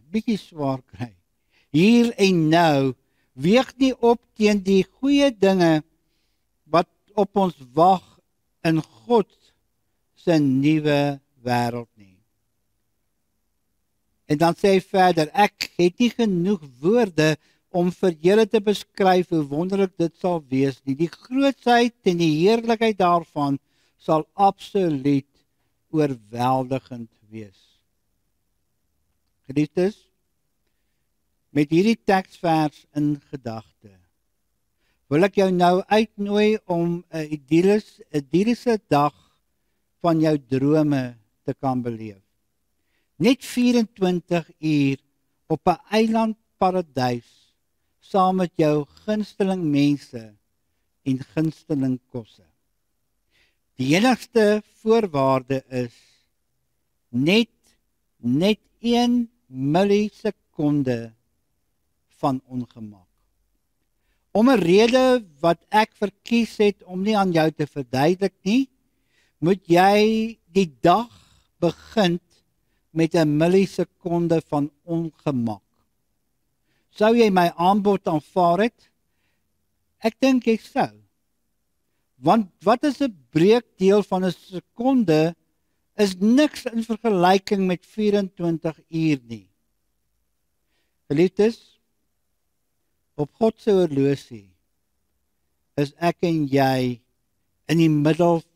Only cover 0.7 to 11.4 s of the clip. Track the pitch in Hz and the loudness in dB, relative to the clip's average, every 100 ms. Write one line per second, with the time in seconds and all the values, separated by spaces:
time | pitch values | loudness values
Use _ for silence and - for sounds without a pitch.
0.7 | 127 - 92 120 98 _ _ _ _ _ | -6 -10 -14 -14 _ _ _ _ _ _
1.7 | 143 196 240 233 226 196 180 156 165 165 | 2 4 4 2 0 0 2 2 2 2
2.7 | 143 135 123 _ _ _ - 147 233 254 | 0 -2 -6 _ _ _ -6 0 0 0
3.7 | - 262 247 233 233 _ - 208 208 185 | -2 -2 0 0 0 _ -2 0 0 0
4.7 | 196 180 _ 269 285 285 220 196 190 170 | 0 0 _ 0 2 0 0 0 2 2
5.7 | 156 - _ _ _ _ _ _ _ _ | 0 -4 _ _ _ _ _ _ _ _
6.7 | 160 180 _ _ - 196 208 190 - 127 | -2 -2 _ _ -4 -2 -2 -2 -4 -8
7.7 | 131 175 185 - _ _ _ _ _ 165 | 2 2 2 -2 _ _ _ _ _ -2
8.7 | 160 - _ - 233 - _ _ _ _ | -2 -4 _ -2 0 0 _ _ _ _
9.7 | _ _ _ _ _ - 160 143 131 143 | _ _ _ _ _ 0 2 2 0 0
10.7 | 156 151 143 143 139 _ _ | 0 0 0 -2 -4 _ _